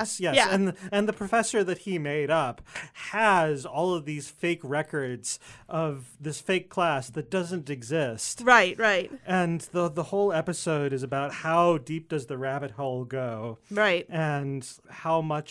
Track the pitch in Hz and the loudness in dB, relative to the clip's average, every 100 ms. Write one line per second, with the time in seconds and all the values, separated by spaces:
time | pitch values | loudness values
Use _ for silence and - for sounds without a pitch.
0 | 220 - 175 269 214 190 190 - 185 202 | 2 -2 2 4 4 4 2 -2 -2 0
1 | 208 202 196 233 220 226 185 180 - 180 | 0 0 0 2 2 2 0 -2 -4 -4
2 | 147 147 143 160 135 117 - - - - | -2 0 2 2 0 -4 -12 -14 -14 -14
3 | - 202 220 190 156 147 123 143 180 175 | -6 2 4 6 4 0 -4 -2 0 0
4 | 147 151 139 - 175 165 131 143 151 156 | -4 -8 -10 -4 -2 -2 -2 -4 -2 -4
5 | 131 123 - - - - - 160 160 139 | -4 -6 -8 -8 -12 -20 -8 -4 -2 -4
6 | 127 - 143 147 - 185 180 - 170 143 | -10 -12 -10 -6 -2 -2 -2 0 2 0
7 | 123 - 147 190 170 180 139 139 117 160 | -2 -8 -4 -4 -2 -6 -6 -8 -4 -2
8 | 139 110 - - 240 240 185 - 220 196 | 0 -2 -6 -2 6 6 6 2 2 2
9 | 180 269 - 185 175 170 - 175 175 151 | 0 -6 0 2 2 0 -2 -2 0 -2
10 | 160 196 202 160 165 170 - 151 143 131 | -2 2 2 2 -2 -2 0 0 0 -2
11 | 131 139 143 127 160 165 175 165 127 160 | -2 -2 -4 -4 2 4 6 4 0 -6
12 | 160 156 123 131 135 139 139 104 139 127 | -4 -6 -4 -6 -4 -4 -6 -6 -4 -4
13 | 127 127 127 113 117 110 - 202 214 175 | -4 -4 -4 -4 -8 -10 -6 0 2 2
14 | - 160 156 143 139 135 123 - - - | 0 -2 -2 -2 -4 -6 -8 -16 -20 -10
15 | 165 165 160 151 151 | 0 0 0 -2 -4